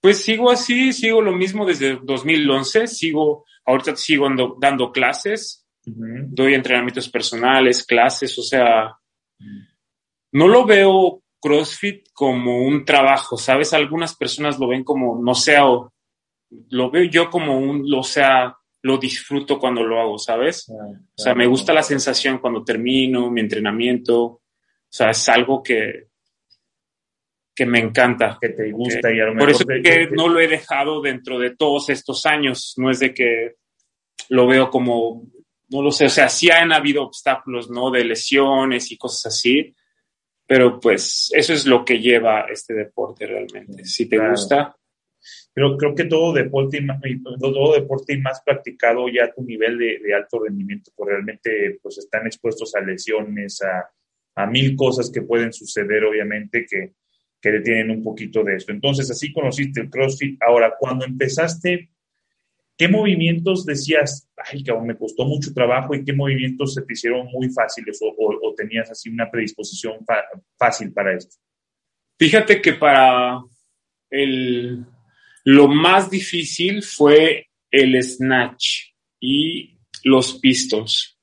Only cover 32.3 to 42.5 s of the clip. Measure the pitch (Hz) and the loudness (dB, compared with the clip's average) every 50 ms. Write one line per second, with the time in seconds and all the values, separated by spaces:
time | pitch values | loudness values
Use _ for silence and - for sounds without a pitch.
32.3 | 151 147 147 135 123 - - - - - 127 131 131 120 135 131 127 - 127 120 | 0 2 0 -2 -4 -4 -10 -12 -8 -4 0 0 0 2 0 -2 0 0 0 0
33.3 | 117 113 117 120 - _ _ _ _ _ _ _ _ _ _ _ _ - - _ | 0 0 -4 -8 -10 _ _ _ _ _ _ _ _ _ _ _ _ -20 -8 _
34.3 | 131 127 123 123 131 131 131 131 - 131 123 123 120 117 113 117 113 117 117 - | 2 4 4 6 6 4 4 2 0 -2 0 0 0 0 -2 -4 -6 -10 -18 -20
35.3 | _ - _ _ _ _ _ _ 131 139 139 143 143 - 151 139 - - 139 131 | _ -20 _ _ _ _ _ _ -6 -2 -2 -2 2 4 2 2 4 2 2 2
36.3 | - - 165 170 165 165 170 165 160 151 139 143 139 143 - - - - - 143 | 2 2 4 4 6 6 4 4 2 2 2 2 -2 -2 -4 -6 -10 -6 -2 -2
37.3 | 131 - - 135 127 120 117 117 120 120 127 131 127 123 117 113 113 110 - - | -2 -2 -6 -8 -8 -8 -8 -8 -6 -4 -2 0 0 0 0 0 -2 -6 -4 0
38.3 | 135 139 139 135 139 135 135 135 127 120 - - 117 _ - 123 - - - 113 | 2 2 4 4 2 0 0 0 -2 -4 -6 -8 -14 _ -12 -10 -10 -8 -8 -8
39.3 | 107 - - 117 127 147 156 - _ _ _ _ _ _ _ _ _ _ _ _ | -6 -2 0 2 2 2 0 -4 _ _ _ _ _ _ _ _ _ _ _ _
40.3 | _ _ _ _ 135 131 127 123 123 - - 117 101 - - - - - - - | _ _ _ _ 4 6 6 6 4 4 2 2 2 2 0 -4 -4 -4 -4 0
41.3 | - 151 151 - 165 147 135 135 131 160 - - 123 113 110 123 120 117 113 113 | 0 0 2 2 0 0 4 4 4 4 4 0 -2 0 2 2 2 4 4 2
42.3 | 110 107 104 - | 0 0 -2 -6